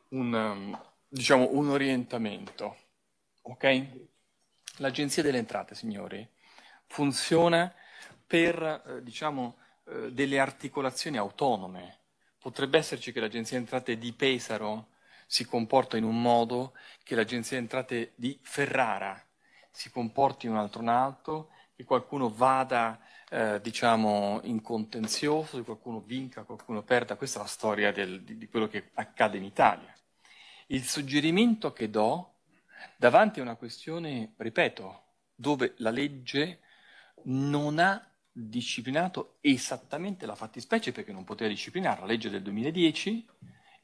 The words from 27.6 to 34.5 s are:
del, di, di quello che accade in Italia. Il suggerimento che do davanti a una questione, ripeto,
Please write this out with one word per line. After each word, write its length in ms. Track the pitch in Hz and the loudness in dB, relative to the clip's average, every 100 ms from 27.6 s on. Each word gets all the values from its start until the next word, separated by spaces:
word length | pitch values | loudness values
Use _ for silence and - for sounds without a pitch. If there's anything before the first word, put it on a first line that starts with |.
| 110 104 101 | 0 2 2
del, 320 | 98 95 92 | 2 -4 -6
di, 160 | - 110 | -12 -16
di 100 | 110 | -6
quello 200 | 117 107 | -2 -2
che 220 | 104 - | -4 -10
accade 440 | - 110 - 107 98 | -10 -6 0 0 0
in 40 | |
Italia. 500 | 98 - 117 92 - - _ _ _ - - - - | -4 4 4 4 -6 -20 _ _ _ -20 -20 -20 -6
Il 160 | 135 | -4
suggerimento 880 | 127 151 139 147 156 180 240 220 147 | -2 -4 0 2 4 4 4 4 -2
che 180 | - 110 | -4 -2
do 440 | 107 110 165 - _ _ _ _ - - - | 2 2 2 -6 _ _ _ _ -20 -20 4
davanti 440 | 120 165 214 151 | 8 8 6 2
a 20 | |
una 140 | 123 113 | -6 -8
questione, 800 | 117 - - 165 160 127 110 - | -12 -12 -8 -8 -6 -6 -8 -8
ripeto, 640 | 113 | -2